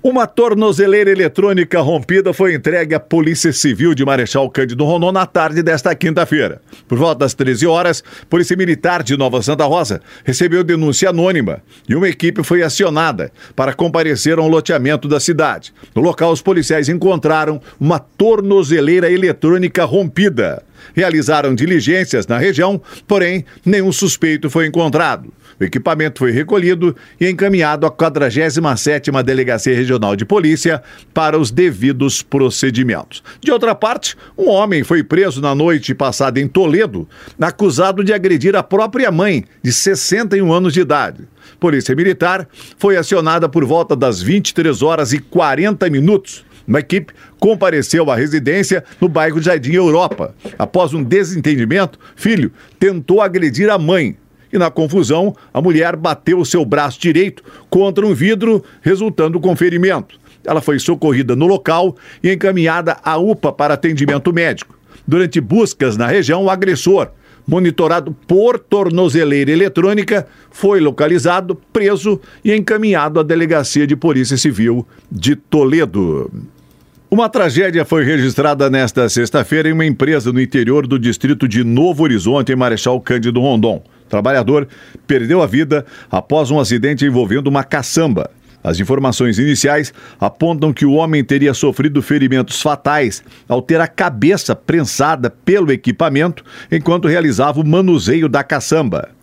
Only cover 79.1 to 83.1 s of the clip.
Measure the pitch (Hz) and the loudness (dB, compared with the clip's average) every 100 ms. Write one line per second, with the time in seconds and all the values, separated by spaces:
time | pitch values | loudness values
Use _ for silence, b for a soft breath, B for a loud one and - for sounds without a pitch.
79.1 | 135 120 123 113 151 156 160 160 131 135 | 0 0 -2 0 0 0 0 -2 0 0
80.1 | 156 120 123 127 139 117 143 131 135 117 | 0 0 -2 0 0 2 0 0 -2 -2
81.1 | 113 135 135 131 107 117 120 170 147 160 | -2 -2 0 0 0 0 2 2 0 0
82.1 | 113 90 143 127 127 123 110 127 127 - | 0 0 0 0 0 0 0 -2 -2 -2